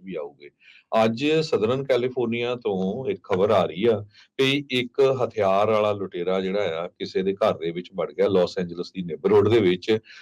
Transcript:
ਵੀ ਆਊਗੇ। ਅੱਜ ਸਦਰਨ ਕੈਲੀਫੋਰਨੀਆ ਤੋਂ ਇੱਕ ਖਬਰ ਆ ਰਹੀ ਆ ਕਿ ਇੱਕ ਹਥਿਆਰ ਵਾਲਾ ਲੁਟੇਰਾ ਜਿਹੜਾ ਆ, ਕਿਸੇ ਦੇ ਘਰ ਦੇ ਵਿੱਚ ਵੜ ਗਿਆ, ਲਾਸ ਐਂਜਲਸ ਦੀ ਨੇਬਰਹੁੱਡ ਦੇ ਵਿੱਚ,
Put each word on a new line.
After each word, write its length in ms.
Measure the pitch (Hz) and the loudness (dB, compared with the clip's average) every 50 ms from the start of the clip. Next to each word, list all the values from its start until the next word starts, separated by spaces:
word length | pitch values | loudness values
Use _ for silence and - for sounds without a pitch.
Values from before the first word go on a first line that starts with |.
| 92 | -14
ਵੀ 120 | 95 87 | -12 -10
ਆਊਗੇ। 340 | 78 73 71 71 69 71 71 - _ _ - - _ _ _ - 110 113 | -10 -10 -12 -14 _ -20 -20 -20 _ _ -20 -20 _ _ _ 0 2 2
ਅੱਜ 220 | 113 113 120 143 | 2 0 0 0
ਸਦਰਨ 580 | 151 156 160 156 - 151 135 - 110 127 139 139 | 2 2 2 2 0 0 0 0 0 0 -2 0
ਕੈਲੀਫੋਰਨੀਆ 720 | 135 127 120 123 123 127 127 120 113 117 117 120 120 123 | 0 0 2 0 0 -2 -2 -2 -2 -2 -2 -4 -4 -4
ਤੋਂ 500 | 123 - 107 98 92 92 95 107 131 131 | -4 -4 -4 -2 -2 -2 -2 -4 -4 -4
ਇੱਕ 140 | 104 95 - - | -6 -6 -6 -4
ਖਬਰ 260 | - 101 90 98 107 | -2 0 2 2 4
ਆ 160 | 107 95 87 | 4 2 2
ਰਹੀ 200 | 78 78 87 110 | 0 -2 0 2
ਆ 200 | 120 110 101 104 - _ - - _ _ | 2 2 0 -4 -10 _ -20 -20 _ _
ਕਿ 260 | - 135 135 139 147 143 139 | 0 0 2 0 0 -2 -4
ਇੱਕ 460 | 131 127 120 - - - 135 135 131 - 120 | -4 -4 -4 -2 0 2 2 4 2 0 -2
ਹਥਿਆਰ 480 | 110 - 107 101 95 95 101 107 107 | -2 -2 0 2 2 2 2 2 2
ਵਾਲਾ 200 | 110 107 104 104 | 2 2 2 0
ਲੁਟੇਰਾ 500 | 101 98 95 92 - 90 87 92 95 95 | 0 -2 -6 -8 -6 -4 -2 -2 -2 -2
ਜਿਹੜਾ 420 | 95 95 95 104 101 85 80 82 87 | -2 -2 -2 -2 -2 -2 -4 -6 -6
ਆ, 40 | |
ਕਿਸੇ 360 | 90 - - 95 95 - 98 92 | -8 -10 -10 -10 -4 -4 -2 -2
ਦੇ 100 | 98 98 | -2 0
ਘਰ 240 | - 113 101 90 | 0 0 0 0
ਦੇ 140 | - 82 85 | 0 -4 -6
ਵਿੱਚ 180 | 82 90 87 - 95 | -6 -6 -10 -10 -8
ਵੜ 180 | 92 80 - - | -6 -6 -4 -2
ਗਿਆ, 140 | 87 98 | 0 0
ਲਾਸ 300 | 104 95 90 87 85 - | 2 4 2 2 2 0
ਐਂਜਲਸ 340 | 95 90 85 85 87 85 - | -4 -6 -6 -6 -8 -10 -8
ਦੀ 100 | - 95 | -10 -10
ਨੇਬਰਹੁੱਡ 480 | 90 85 78 73 - 98 107 104 101 104 | -8 -8 -6 -4 2 4 4 6 6 6
ਦੇ 100 | 117 117 | 4 4
ਵਿੱਚ, 400 | 101 90 90 92 - 113 110 107 - - - - | 4 4 2 0 0 -2 -2 -2 -2 -8 -20 -20